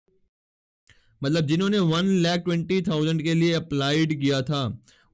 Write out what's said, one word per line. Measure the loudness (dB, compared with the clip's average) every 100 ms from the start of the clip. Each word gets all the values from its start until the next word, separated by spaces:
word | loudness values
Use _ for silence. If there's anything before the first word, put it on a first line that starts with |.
| _ _ _ _ _ _ _ _ _ _ _ _
मतलब | -2 0 0
जिन्होंने | 0 2 2
वन | 2 2 2
लाख | 2 2 0
ट्वेंटी | -2 -4 0 -2
थाउजेंड | 0 -2 0 -2
के | 0
लिए | 2 2
अप्लाइड | 0 -2 -2 0 0 0 0
किया | 0 0
था, | -2 -4 -4 -6 _ _ _